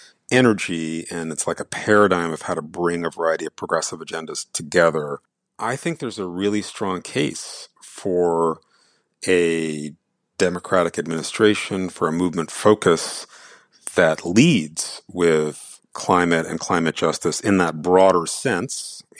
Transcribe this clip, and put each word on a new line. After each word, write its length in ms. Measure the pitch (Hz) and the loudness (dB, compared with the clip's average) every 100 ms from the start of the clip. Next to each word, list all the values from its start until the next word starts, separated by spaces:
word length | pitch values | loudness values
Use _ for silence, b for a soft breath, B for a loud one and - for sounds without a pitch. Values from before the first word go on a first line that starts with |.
| B B - | B B 0
energy, 720 | 127 127 101 - 85 80 82 82 | 4 6 4 -2 -4 -4 -6 -8
and 220 | 85 82 | -8 -8
it's 160 | 76 - | -6 -6
like 120 | 82 | -6
a 60 | - | -8
paradigm 640 | - - 104 101 90 85 | -6 2 4 6 4 0
of 120 | 80 | -4
how 100 | - | -6
to 80 | 82 | -6
bring 440 | 76 85 87 87 85 | -6 -4 -2 0 -4
a 40 | |
variety 360 | - 82 80 80 | -2 -2 -2 -4
of 100 | - | -10
progressive 440 | 87 82 - 82 | -4 -2 -4 -8
agendas 460 | 80 82 80 78 - | -10 -10 -10 -12 -10
together. 640 | - 78 90 85 78 73 69 - _ _ - | -12 -2 2 4 2 -4 -8 -12 _ _ -10
I 180 | 110 135 | -6 -4
think 240 | 170 165 | -6 -6
there's 200 | 127 104 | -8 -8
a 80 | 92 | -8
really 340 | 87 101 104 | -2 0 -2
strong 400 | 95 - 104 90 | -4 -6 -6 -4
case 680 | - 131 147 - - - - _ | -4 -4 -4 -4 -14 -16 -20 _
for 800 | - - 101 90 87 82 82 80 _ _ _ _ _ _ - | -20 -10 -4 0 2 2 0 -2 _ _ _ _ _ _ 0
a 680 | 90 85 82 80 76 76 73 _ _ _ - | 2 4 2 -2 -6 -8 -12 _ _ _ -2
Democratic 600 | 92 87 - 95 85 - | -2 -2 -2 0 2 -2
administration, 920 | 82 82 - - 107 101 - 98 92 | -4 -6 -6 2 4 4 -2 -4 -6
for 180 | - 85 | -4 -2
a 60 | |
movement 360 | 82 90 85 80 | 0 0 -2 -6
focus 760 | - 104 104 95 82 - - - B B B B B - - | 2 4 6 4 2 0 -10 -16 B B B B B -6 2
that 300 | 82 78 87 | 2 2 0
leads 760 | 98 165 120 76 80 - - - | 4 6 4 0 -8 -10 -12 -12
with 720 | 90 85 78 76 73 - - _ | 0 2 2 0 -6 -16 -20 _
climate 520 | - - 90 87 82 80 | -10 2 2 4 2 0
and 140 | 82 | -6
climate 360 | - 90 82 - | -2 0 0 0
justice 460 | 82 76 85 - | -2 -2 -4 -2
in 160 | 110 98 | 0 2
that 240 | 85 78 | 2 -2
broader 440 | 80 90 95 90 80 | 2 6 6 6 0
sense, 800 | - 135 92 107 - - - - | -4 -2 -2 -4 -8 -12 -16 -20